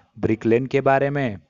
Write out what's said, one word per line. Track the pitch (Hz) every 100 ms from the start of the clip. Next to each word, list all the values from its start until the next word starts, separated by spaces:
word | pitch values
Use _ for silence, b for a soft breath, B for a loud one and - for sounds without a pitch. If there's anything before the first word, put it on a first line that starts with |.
| b 107
ब्रिक | 110 110 113
लेन | 117 131
के | 139
बारे | 135 135 139
में। | 143 127 95